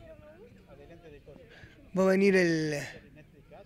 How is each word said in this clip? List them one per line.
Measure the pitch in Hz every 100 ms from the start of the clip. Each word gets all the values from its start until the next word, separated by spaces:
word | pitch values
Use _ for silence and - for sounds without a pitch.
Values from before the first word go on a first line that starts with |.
| 330 302 302 349 480 - 185 139 143 170 165 147 - 143 - - - - - 185
Va |
a | 190
venir | 190 196 185
el | 175 160 156 143 131 - - 151 - - - 156